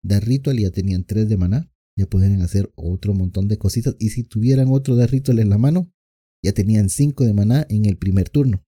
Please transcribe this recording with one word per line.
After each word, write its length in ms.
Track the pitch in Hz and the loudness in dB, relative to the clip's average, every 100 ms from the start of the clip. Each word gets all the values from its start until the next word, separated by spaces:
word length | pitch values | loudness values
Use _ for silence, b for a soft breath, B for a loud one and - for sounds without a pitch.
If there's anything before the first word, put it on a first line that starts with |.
Dark 240 | 95 101 107 | 0 -2 0
Ritual 320 | 135 135 127 | -2 -2 -2
y 40 | |
ya 100 | 101 | -2
tenían 320 | 95 95 92 | -2 -2 -4
tres 240 | 92 107 107 | -2 -2 0
de 80 | 104 | 0
maná, 360 | 90 123 165 _ _ - | 0 -2 -4 _ _ -6
ya 80 | 98 | -2
podían 340 | 95 98 98 | 2 2 2
hacer 320 | 87 98 98 - | 0 -2 -4 -6
otro 360 | 82 92 101 | -6 -4 -2
montón 340 | 98 92 95 98 | -2 -2 -2 -2
de 100 | 107 | -2
cositas, 360 | 101 120 123 - | -2 -2 -4 -4
y 120 | 107 | -4
si 140 | 123 | -4
tuvieran 440 | 117 110 117 131 131 | -6 -2 2 2 2
otro 260 | 135 135 120 | 0 0 2
Dark 140 | 120 | 2
Ritual 280 | 131 135 117 | 0 0 2
en 120 | 107 | 2
la 80 | 104 | 2
mano, 340 | 131 175 175 _ _ _ _ _ | 2 0 -4 _ _ _ _ _
ya 100 | - | -4
tenían 360 | - 101 110 98 | -2 0 2 2
cinco 360 | - 147 135 | 0 -2 0
de 100 | 123 | 0
maná 320 | 101 104 131 156 | 2 2 0 0
en 160 | 107 | 0
el 140 | 104 92 | 0 0
primer 320 | 95 95 - | 0 0 0
turno. 340 | 147 135 95 _ | 0 0 -2 _